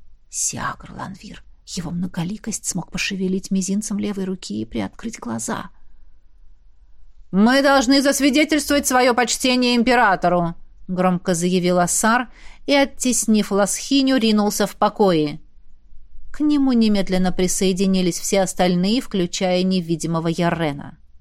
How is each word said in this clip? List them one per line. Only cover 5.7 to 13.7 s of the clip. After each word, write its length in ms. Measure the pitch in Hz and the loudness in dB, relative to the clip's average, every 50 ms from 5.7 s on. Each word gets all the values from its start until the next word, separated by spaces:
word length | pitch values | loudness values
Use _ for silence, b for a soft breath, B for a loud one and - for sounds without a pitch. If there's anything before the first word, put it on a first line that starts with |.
| - - - - - - - - - - - - - - - - - - - - - - - - - - - - - - - - | -16 -18 -18 -18 -18 -18 -18 -20 -20 -20 -20 -20 -20 -20 -20 -20 -20 -20 -20 -20 -20 -20 -20 -20 -20 -20 -20 -20 -20 -20 -12 -2
"Мы 300 | 175 190 214 240 262 277 | 2 4 4 6 6 6
должны 400 | 277 277 277 269 233 247 277 277 | 4 6 4 4 4 4 4 4
засвидетельствовать 880 | 262 285 - - 269 285 247 294 311 311 320 294 - - 285 285 - | 4 2 2 2 2 2 4 4 2 2 2 0 0 2 0 0 2
свое 260 | - 254 254 254 254 233 | 2 2 4 4 4 4
почтение 640 | 247 247 233 - - - 254 247 254 247 240 247 | 2 0 0 0 0 0 0 2 2 2 2 2
императору", 800 | 240 226 254 240 240 233 202 185 175 - 175 175 175 170 165 - - - - - - - | 2 4 4 4 4 4 4 2 2 2 2 2 2 0 -2 -4 -8 -14 -18 -20 -16 -10
громко 460 | - 185 185 185 185 180 175 - 190 180 | -6 -2 0 2 2 2 2 0 -2 -2
заявил 460 | 165 175 180 185 185 175 180 180 180 | 0 0 0 0 2 2 2 2 2
Асар 500 | 175 170 - - - 220 233 254 240 b b b b b b b - | 2 2 0 0 2 2 2 2 0 b b b b b b b -2
и, 60 | - 285 | 2 2
оттеснив 800 | 277 277 277 - - - 254 226 - - 226 220 208 202 - | 4 2 2 -2 -2 -2 0 0 0 2 2 2 2 2 2
ласхиню, 640 | 202 196 202 190 | 2 2 2 0